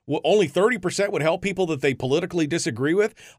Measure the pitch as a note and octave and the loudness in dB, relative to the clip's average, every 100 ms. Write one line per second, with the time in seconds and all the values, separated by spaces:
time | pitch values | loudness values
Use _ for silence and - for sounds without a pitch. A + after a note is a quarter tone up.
0 | - D3 D3+ G#3+ D#3 F3+ A3 A3+ F3 - | -6 -2 2 2 2 2 2 2 -2 -2
1 | G3+ F3 D#3 E3+ F#3+ F#3+ F3 C#3+ C#3+ B2+ | -2 0 0 0 -2 -2 -2 0 0 0
2 | B2+ D3+ F3+ F3 D3 D#3+ E3 A#2 C#3+ F#3+ | 0 0 0 -2 -2 -2 -4 -2 0 2
3 | G#3+ - - | 0 -4 -20